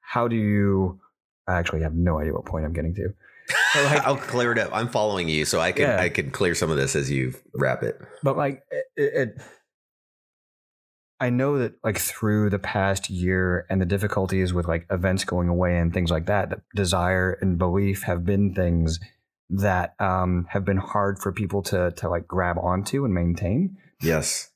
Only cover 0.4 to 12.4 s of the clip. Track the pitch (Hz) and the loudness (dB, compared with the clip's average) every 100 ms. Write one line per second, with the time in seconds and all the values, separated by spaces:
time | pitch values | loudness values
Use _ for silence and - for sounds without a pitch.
0.4 | 107 104 101 98 95 92 _ _ _ _ | 2 4 4 2 0 -2 _ _ _ _
1.4 | - 90 85 80 80 80 87 78 78 - | -2 -2 0 -2 -2 2 2 2 -2 -4
2.4 | - 82 78 82 78 92 92 - - - | -4 -4 -4 -2 -4 -4 -6 -8 -18 -20
3.4 | - - - - 143 147 131 139 - 123 | -4 0 2 2 2 2 2 -2 -2 0
4.4 | 120 117 101 101 120 120 107 98 82 78 | 2 2 0 -2 -2 0 0 0 0 0
5.4 | 76 90 82 95 147 104 90 - 90 - | 0 0 0 2 2 2 0 0 -4 0
6.4 | 95 82 82 76 67 78 67 69 64 65 | 0 2 0 2 2 0 0 -2 -2 -6
7.4 | _ 64 65 62 57 - - - 135 135 | _ -2 -2 0 -4 -6 -14 -4 -2 0
8.4 | 143 139 _ 147 - - 143 156 123 - | -2 -4 _ -8 -8 -2 -2 0 -4 -6
9.4 | - - _ _ _ _ _ _ _ _ | -20 -20 _ _ _ _ _ _ _ _
10.4 | _ _ _ _ _ _ _ _ 127 123 | _ _ _ _ _ _ _ _ 0 2
11.4 | 135 143 120 - 113 101 - - 110 107 | 2 2 0 -2 -4 -2 -4 -2 2 4